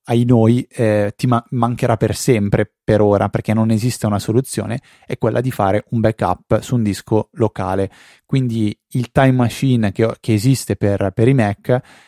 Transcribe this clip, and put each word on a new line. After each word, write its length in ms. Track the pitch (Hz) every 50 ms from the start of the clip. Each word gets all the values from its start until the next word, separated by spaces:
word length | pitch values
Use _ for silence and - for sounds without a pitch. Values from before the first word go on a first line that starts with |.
| _
ai 200 | - 120 120 123
noi, 380 | 120 127 113 110 113 120 123 - -
eh, 440 | - - 117 107 107 104 104 104 -
ti 100 | - -
ma-, 180 | 123 123 117 - -
mancherà 460 | - 123 117 120 120 - - 120 117
per 180 | - - 107 101
sempre, 560 | - - - 127 107 101 98 - - 104 - _ _ _
per 180 | - 110 104
ora, 280 | 104 104 101 98 101 101
perché 260 | - 117 - - 107
non 160 | 110 110 110
esiste 340 | 113 107 113 127 117 - -
una 140 | 107 104 98
soluzione, 600 | - - 107 123 135 - - - 101 104 110 139 - _ _ _ _
è 100 | - -
quella 240 | - - 113 117 120
di 80 | 127 131
fare 360 | - - 101 98 98 98 - -
un 80 | - 113
backup 600 | 107 110 113 - 107 90 90 - _ - 110 104
su 160 | - - 131
un 80 | 120 110
disco 460 | 104 95 - - - 113 107 104 _
locale. 580 | - - 117 107 - - 95 90 95 98 98 110 _ - - - _ _ _
Quindi 500 | - - 135 131 120 113 113 107 104 - _ _ _
il 200 | - 123 120 -
Time 200 | - 143 135 135
Machine 600 | 127 127 120 113 - - 139 135 127 117 110 101
che, 240 | 95 - 113 113 - -
che 140 | - - 110
esiste 420 | 101 98 135 135 - - - 101
per, 340 | - - 101 101 95 101 95 -
per 120 | - 113
i 60 | 127 139
Mac, 480 | 131 107 101 101 - - - 123 123 - - - - _